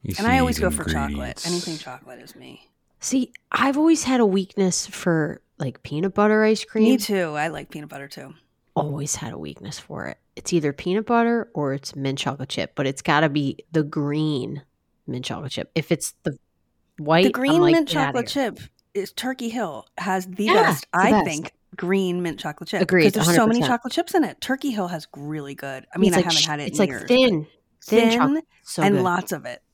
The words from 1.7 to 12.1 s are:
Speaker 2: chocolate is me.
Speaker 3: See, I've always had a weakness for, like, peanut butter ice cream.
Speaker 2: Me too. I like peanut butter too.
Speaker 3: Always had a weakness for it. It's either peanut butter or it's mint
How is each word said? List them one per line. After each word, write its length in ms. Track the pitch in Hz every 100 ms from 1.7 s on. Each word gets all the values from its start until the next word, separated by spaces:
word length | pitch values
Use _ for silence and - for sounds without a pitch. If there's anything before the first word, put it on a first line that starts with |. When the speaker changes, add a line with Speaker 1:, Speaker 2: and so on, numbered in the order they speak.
| 156
Speaker 2:
chocolate 420 | - 127 127 120
is 120 | 120 -
me. 340 | 131 127 _ _ _ _
Speaker 3:
See, 320 | - 262 247 - _
I've 240 | - 262 277
always 280 | 320 320
had 160 | 254 254
a 60 | 214
weakness 600 | 190 185 - 185 - -
for, 560 | - 180 160 151 - _ _
like, 240 | 139 -
peanut 320 | - 147 190
butter 280 | 208 208 214
ice 200 | 214 214
cream. 200 | - 220
Speaker 2:
Me 120 | 220 254
too. 380 | 208 196 165
I 140 | 147 160
like 220 | 151 143
peanut 200 | 151 151
butter 180 | 139 139
too. 240 | - 135 - _ _ _ -
Speaker 3:
Always 380 | 147 143 143 -
had 160 | 135
a 60 | -
weakness 400 | 76 - - -
for 280 | - - 62
it. 120 | - _ -
It's 160 | -
either 200 | 170 147
peanut 340 | 139 180 196 220
butter 420 | 233 233 233 233
or 200 | 160 143
it's 200 | 139 - 143
mint 220 | 135